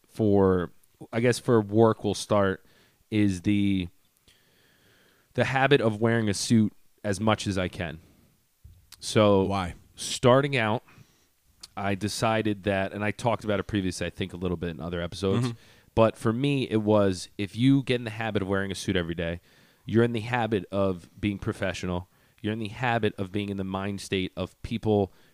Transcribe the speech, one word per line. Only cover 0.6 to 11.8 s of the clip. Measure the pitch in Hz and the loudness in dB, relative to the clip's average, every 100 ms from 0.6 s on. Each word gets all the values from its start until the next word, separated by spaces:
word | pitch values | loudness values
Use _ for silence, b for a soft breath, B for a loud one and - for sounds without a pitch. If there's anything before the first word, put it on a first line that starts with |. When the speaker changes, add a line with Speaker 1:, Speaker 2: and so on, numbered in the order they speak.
| 85 - _ - - | 0 -8 _ -20 -8
Speaker 1:
I | 113 | 0
guess | 123 113 | 2 2
for | - 113 | 4 2
work | 101 104 113 107 | 4 4 4 4
will | 101 | -2
start | 95 - 104 98 95 _ b b b - | -4 0 2 2 -2 _ b b b -4
is | 107 101 92 | 2 2 2
the, | 107 101 101 95 85 _ _ _ b b b b b b b b b b b | 0 2 2 0 -4 _ _ _ b b b b b b b b b b b
the | - 113 | -4 0
habit | 131 135 139 | 2 4 4
of | 110 107 | 4 2
wearing | 113 117 107 | 2 2 0
a | |
suit | 95 - 117 104 - _ _ | -2 2 4 4 -2 _ _
as | 104 95 | -6 -2
much | 110 104 104 | 0 0 0
as | 95 | -4
I | 90 | -4
can. | - 82 80 - b b b _ _ - - - - | -6 -10 -10 -18 b b b _ _ -20 -20 -20 -16
So | - 117 104 98 | -2 4 4 4
Speaker 2:
Why? | 92 98 87 - - - | 2 -2 -6 -10 -18 -14
Speaker 1:
starting | - - 127 131 143 131 | -10 0 4 4 4 0
out, | 110 117 - b b b b _ _ _ - | 0 -2 -6 b b b b _ _ _ -16
I | - | -6